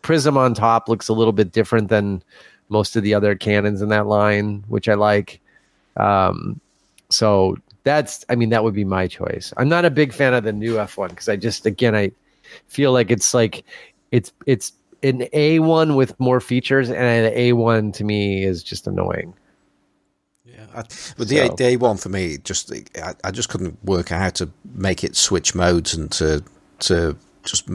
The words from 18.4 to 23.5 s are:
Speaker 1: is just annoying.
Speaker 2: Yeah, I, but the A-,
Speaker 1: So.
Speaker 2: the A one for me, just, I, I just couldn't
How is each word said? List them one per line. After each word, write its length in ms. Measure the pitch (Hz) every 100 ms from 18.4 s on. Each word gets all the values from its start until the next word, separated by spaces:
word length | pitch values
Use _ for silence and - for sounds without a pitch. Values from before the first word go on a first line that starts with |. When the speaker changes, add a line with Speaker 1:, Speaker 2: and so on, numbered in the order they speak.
Speaker 1:
is 200 | 95 87
just 220 | - - 101
annoying. 460 | 92 92 87 85 92 _ _ _ _ _ _ _ _ _ _ 120
Speaker 2:
Yeah, 200 | 110 107 90
I, 80 | 113 - - -
but 100 | 113
the 120 | 147
A-, 80 | 123
Speaker 1:
So. 80 | -
Speaker 2:
the 100 | 123
A 120 | 123
one 200 | 120 98
for 120 | 98
me, 280 | 95 90 71
just, 280 | - 95 - - - -
I, 120 | - -
I 80 | 98
just 180 | 101
couldn't 340 | 113